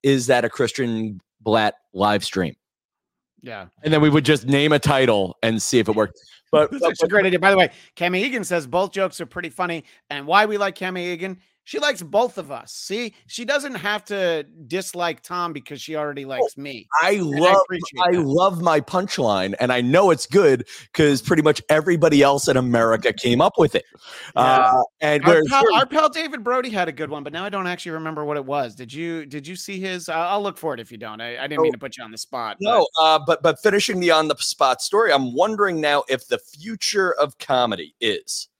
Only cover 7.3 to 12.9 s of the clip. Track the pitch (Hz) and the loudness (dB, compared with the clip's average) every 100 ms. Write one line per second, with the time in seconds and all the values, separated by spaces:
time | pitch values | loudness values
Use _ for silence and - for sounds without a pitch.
7.3 | 180 190 196 175 - _ - 175 185 262 | 2 4 4 2 -2 _ -6 -4 -2 -4
8.3 | 247 185 175 131 165 190 190 190 - 160 | -6 -4 -4 -2 -4 -4 -4 -6 -6 -14
9.3 | 180 170 - 180 165 - _ _ 143 143 | -12 -14 -8 -6 -8 -12 _ _ -12 2
10.3 | 190 214 208 202 185 185 185 175 170 190 | 2 2 0 -4 -4 -8 -6 -8 -8 -10
11.3 | 185 _ _ - - 294 - 165 202 240 | -12 _ _ -12 -4 -4 -4 -2 0 0
12.3 | - 147 123 - - - | -4 -12 -14 -14 -16 -10